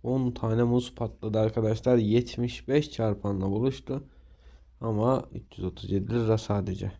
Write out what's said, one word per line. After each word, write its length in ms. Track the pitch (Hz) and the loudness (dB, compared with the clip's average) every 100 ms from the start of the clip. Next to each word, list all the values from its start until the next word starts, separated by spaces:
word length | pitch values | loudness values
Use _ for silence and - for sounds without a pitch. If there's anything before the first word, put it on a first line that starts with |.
On 280 | 120 131 127 | 0 0 0
tane 320 | 120 117 113 | -2 0 2
muz 320 | 120 123 123 - | 4 2 0 -6
patladı 440 | 113 - 110 107 | -8 -6 -2 2
arkadaşlar. 580 | 110 110 110 107 - 123 | 2 2 0 2 4 4
Yetmiş 680 | 107 113 120 - 120 - - | 4 2 2 -4 -4 -4 0
beş 240 | 143 151 | 0 0
çarpanla 580 | - 113 101 101 98 95 | -2 0 0 -2 -2 0
buluştu. 540 | 101 127 131 - 135 - - - - - - - _ | 0 0 -2 -8 -8 -8 -20 -20 -20 -20 -20 -20 _
Ama 480 | 117 107 117 131 - | -4 0 2 2 -2
üç 260 | - - - | -12 -14 -6
yüz 80 | 90 | -6
otuz 240 | - 95 | -6 -2
yedi 180 | 98 104 | -2 0
lira 240 | 117 113 110 | 0 2 2
sadece. 540 | - 104 98 95 98 - | 2 -2 -2 -4 -6 -10